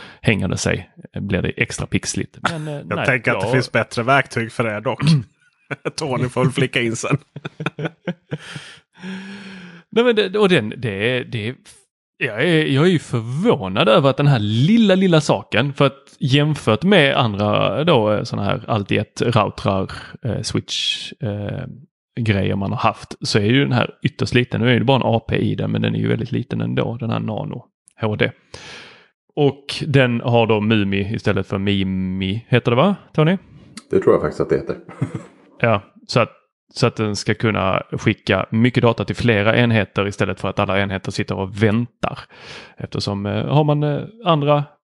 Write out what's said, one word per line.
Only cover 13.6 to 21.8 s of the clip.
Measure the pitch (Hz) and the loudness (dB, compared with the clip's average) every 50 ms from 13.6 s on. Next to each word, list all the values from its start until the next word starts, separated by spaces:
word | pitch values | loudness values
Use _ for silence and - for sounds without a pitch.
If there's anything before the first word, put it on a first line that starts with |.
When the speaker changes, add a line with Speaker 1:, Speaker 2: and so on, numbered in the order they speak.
| 98 92 92 110 160 208 | 0 -2 0 2 4 6
Speaker 1:
över | 220 190 139 139 | 6 6 6 4
att | 131 | 4
den | - 147 | 4 4
här | 143 143 117 | 4 4 4
lilla, | 104 104 107 117 131 170 220 233 220 196 185 | 2 2 2 2 4 6 6 6 6 6 6
lilla | 190 196 185 165 156 | 4 6 6 6 4
saken, | - - 127 98 - - - 104 127 143 139 | 4 2 0 -2 -2 0 0 0 0 0 0
för | - 143 | 2 2
att | 135 135 - _ - - _ | 2 0 -2 _ -20 -10 _
jämfört | - 131 127 147 147 151 151 143 - 123 107 107 - | 0 2 4 4 4 2 0 0 2 2 2 2 4
med | 185 208 180 143 139 135 | 4 6 6 6 4 4
andra | 147 131 113 101 98 104 104 104 104 104 98 98 117 156 | 2 0 0 0 0 0 2 2 2 2 0 0 0 2
då, | 180 165 120 107 107 107 | 2 4 4 4 2 0
eh, | 101 - | 0 -2
såna | 120 - 110 104 | -4 -6 -4 -2
här | 101 98 98 117 - | -2 -2 -4 -4 -4
allt | 123 107 101 - 110 | -4 -4 -2 0 -2
i | |
ett | 104 107 - _ - - | -2 -2 -4 _ -4 -2
routrar, | 127 113 113 101 98 - - - 110 98 95 95 - - - - - - - - | 2 2 2 2 0 -2 -2 -2 0 0 0 -2 -4 -8 -12 -14 -16 -16 -10 -8
eh, | 120 92 - - | -6 -6 -6 -6
switch, | - - 107 101 - - - - - - - - - - | -4 -4 -4 -4 -4 -6 -6 -4 -4 -6 -6 -8 -14 -12
eh, | - - 107 101 104 104 101 101 98 - - - 120 | -10 -8 -8 -6 -6 -6 -8 -8 -8 -10 -12 -14 -18